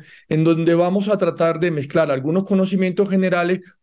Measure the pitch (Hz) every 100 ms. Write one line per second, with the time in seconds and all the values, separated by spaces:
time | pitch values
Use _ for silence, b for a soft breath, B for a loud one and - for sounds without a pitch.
0 | B B B 156 160 160 165 170 175 196
1 | 208 202 170 160 165 156 175 151 139 170
2 | 151 135 139 180 190 190 190 196 185 180
3 | 196 190 185 175 175 180 B B